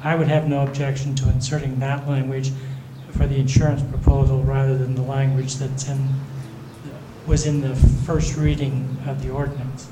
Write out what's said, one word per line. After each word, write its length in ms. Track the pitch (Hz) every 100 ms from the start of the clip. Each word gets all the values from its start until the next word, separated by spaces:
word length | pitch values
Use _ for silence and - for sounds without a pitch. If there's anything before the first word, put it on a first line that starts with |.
I 120 | 143 165
would 120 | 143
have 200 | 151 151
no 160 | 139
objection 500 | 139 - 143 135 143 135
to 140 | 127
inserting 480 | 131 - 151 143 131
that 280 | 135 135 139
language 440 | 139 131 131 131 - - - - - -
for 160 | - 139
the 80 | 135
insurance 480 | 131 - 151 143
proposal 580 | - - - 139 135 135
rather 340 | 135 135 135 131
than 180 | 127 127
the 60 |
language 540 | 131 139 135 131 127 -
that's 300 | 135 - -
in, 180 | 139 135 135 - - - - - - 143 - - - -
was 180 | 147 151
in 160 | 147
the 140 | 135 135 131 - -
first 300 | 160 - -
reading 600 | 151 147 139 127 127 - 143
of 140 | 135
the 60 | 131
ordinance. 580 | 131 143 - 123 127 -